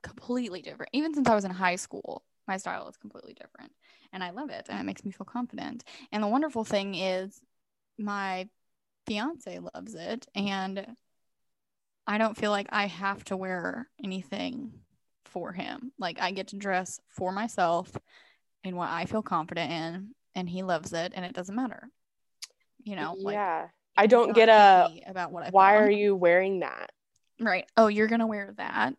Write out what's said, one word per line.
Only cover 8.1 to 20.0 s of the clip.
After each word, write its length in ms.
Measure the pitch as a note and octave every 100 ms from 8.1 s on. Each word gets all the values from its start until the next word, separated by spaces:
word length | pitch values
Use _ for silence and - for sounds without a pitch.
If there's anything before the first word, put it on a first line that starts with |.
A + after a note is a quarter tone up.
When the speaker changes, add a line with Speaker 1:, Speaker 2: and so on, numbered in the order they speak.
| G3+ G3 F#3 F#3 _ _ _ _ _ -
Speaker 1:
fiance 520 | G#3 B3 D#4+ - F3+ F3 -
loves 200 | F#3+ A3
it. 320 | - A3+ -
And 600 | - G3+ G3 F#3+ G3 G3 A#3+ _ _ _ _ _ _ _ _ _ _ -
I 100 | G#3
don't 200 | A3+ A3+
feel 140 | G#3
like 160 | G3+ G3
I 160 | G#3 G3+
have 360 | E3+ G3 G3 -
to 100 | F#3+
wear 520 | F#3+ F#3 F3 F#3+ C4 _
anything 680 | G3 F#3 F#3 F#3+ F2+ - A3+ - _ _ _ _ -
for 260 | F#3 E3+
him. 400 | F3 - - B3 _
Like, 220 | F3+ E3+
I 100 | F3+
get 180 | G3 F#3+
to 60 | G3+
dress 440 | G3+ F#3 F#3 - _
for 220 | - F#3
myself 580 | F#3+ A3+ - F3 E3+ F#3 - _ _ _ _ _ _
in 120 | F#3 F3
what 140 | D#3+
I 160 | E3 F3
feel 160 | A3
confident 500 | G#3+ F3 D#3 F3 D#3+
in, 440 | E3 E3 F3